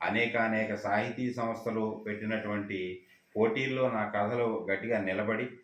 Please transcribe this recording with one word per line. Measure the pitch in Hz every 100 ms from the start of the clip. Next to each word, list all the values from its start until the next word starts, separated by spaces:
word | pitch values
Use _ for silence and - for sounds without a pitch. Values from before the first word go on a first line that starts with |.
అనేక | 87 110 117 117
అనేక | 113 110 107
సాహితీ | 107 101 104 120 123 123
సంస్థలు | 120 117 110 117 110 110 107 107
పెట్టినటువంటి | 104 110 110 107 101 98 98 92 90 - - _ 107
పోటీల్లో | 110 110 131 131 127
నా | 113 101 101
కథలు | 104 120 117 98 90
గట్టిగా | 98 113 110
నిలబడి, | 95 98 107 110 123 -